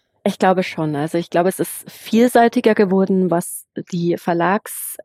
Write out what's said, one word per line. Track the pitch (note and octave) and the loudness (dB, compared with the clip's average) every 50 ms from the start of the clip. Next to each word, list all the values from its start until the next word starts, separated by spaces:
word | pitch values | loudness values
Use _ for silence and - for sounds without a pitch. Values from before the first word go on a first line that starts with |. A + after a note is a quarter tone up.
| _ _ _ _ - | _ _ _ _ -4
Ich | G3+ F#3+ - | -4 -2 2
glaube | - F#3 F#3+ F3+ | 2 2 2 2
schon. | F#3 - - - D#3+ D3+ D3+ | 0 -4 -4 -6 -4 -4 -4
Also | C#3 D3 D#3+ - E3+ | -4 -4 -4 -4 -4
ich | F3 - | -4 -2
glaube, | - E3+ F3 F#3 | 0 0 0 0
es | - - | 0 -2
ist | E3 - - - - - | -6 -6 -8 -14 -16 -18
vielseitiger | - - - - - A3 A#3+ B3 - B3 A#3 A#3 - B3+ - A3+ G#3+ | -20 -20 -10 -2 2 2 4 4 4 4 4 4 2 2 2 2 2
geworden, | - G#3+ F#3 F#3+ F#3+ F#3+ F#3+ G3 F#3+ F#3 F3+ | 2 2 2 2 2 2 2 2 0 2 2
was | E3 E3+ F3+ - - - - _ - - E3+ - | 0 -2 -4 -6 -12 -18 -18 _ -14 -14 -12 -8
die | - F3 E3+ F3 E3+ - | -6 -4 -2 -2 -2 -2
Verlags-, | - - F3 E3+ E3+ F3 F#3+ A3 - - - - - - - - - | -2 -4 -2 0 0 0 0 -2 -4 -8 -14 -12 -12 -14 -12 -8 -2